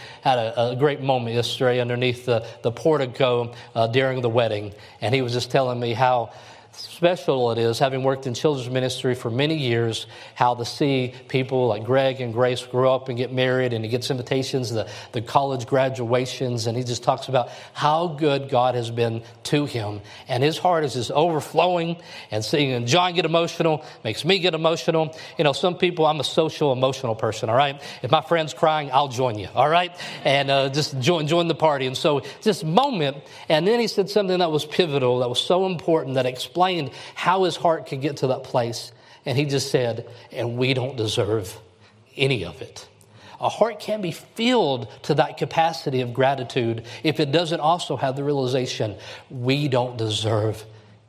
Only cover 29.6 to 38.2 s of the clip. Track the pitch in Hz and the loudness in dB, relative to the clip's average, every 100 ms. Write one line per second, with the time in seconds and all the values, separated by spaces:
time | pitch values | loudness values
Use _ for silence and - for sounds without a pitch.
29.6 | 147 170 180 - - - 156 139 139 139 | 4 4 2 -6 -14 -2 2 2 4 2
30.6 | 135 143 147 135 123 170 147 170 170 156 | 2 0 -2 0 2 2 2 2 2 2
31.6 | 156 139 131 131 165 143 - - 220 180 | 2 2 -2 0 2 0 -2 -2 -2 0
32.6 | 156 185 285 202 143 135 - - - 156 | 2 2 2 0 -2 -4 -12 -12 0 2
33.6 | 180 240 220 - 185 214 190 185 170 151 | 4 2 2 0 0 0 2 2 2 0
34.6 | - - 170 139 123 123 123 123 - 180 | 0 0 2 2 2 2 0 -2 2 2
35.6 | 190 170 - 160 135 131 127 127 - 165 | 2 -2 0 0 0 0 -2 -4 -6 0
36.6 | 185 175 135 - - - 175 190 180 - | 2 0 -4 -10 -14 -2 0 2 2 2
37.6 | 175 185 - 135 143 139 | 0 0 -4 -4 -4 0